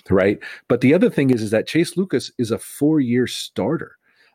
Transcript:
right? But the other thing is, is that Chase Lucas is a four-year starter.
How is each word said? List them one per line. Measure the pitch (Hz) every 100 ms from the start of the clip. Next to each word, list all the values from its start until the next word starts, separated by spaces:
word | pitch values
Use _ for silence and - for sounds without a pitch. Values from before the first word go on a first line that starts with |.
| -
right? | 95 95 104 - - -
But | 120
the | 127
other | 175 226
thing | - 135
is, | 120
is | 110
that | 107 -
Chase | 156 165 175
Lucas | 185 135 - -
is | 110
a | 107
four-year | - - 147 156 123 123 117
starter. | - - - 101 165 - _ _ _ _